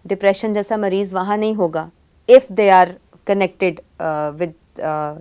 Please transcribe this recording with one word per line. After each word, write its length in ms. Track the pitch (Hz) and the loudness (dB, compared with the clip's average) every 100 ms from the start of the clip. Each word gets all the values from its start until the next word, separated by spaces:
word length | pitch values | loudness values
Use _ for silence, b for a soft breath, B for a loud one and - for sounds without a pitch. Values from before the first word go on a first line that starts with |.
| - | -10
डिप्रेशन 480 | 185 196 196 220 | -2 0 0 -4
जैसा 220 | 208 202 214 | -4 -4 -4
मरीज 380 | 202 190 196 | -2 -4 -4
वहाँ 220 | 185 185 214 | -6 -4 -2
नहीं 180 | 214 | -2
होगा, 360 | 214 170 160 165 _ _ _ - | -2 -4 -4 -10 _ _ _ 6
if 120 | 262 | 6
they 280 | 262 190 202 | 6 0 4
are 200 | 185 180 180 _ _ - | 6 4 -2 _ _ -4
connected, 420 | 202 185 - 190 | -2 -2 -2 -4
uh, 600 | 160 - - 165 151 151 151 | -4 -12 -10 -6 -4 -6 -6
with, 460 | 170 160 _ - | -8 -10 _ -10
uh, 340 | 156 151 151 151 | -6 -6 -8 -10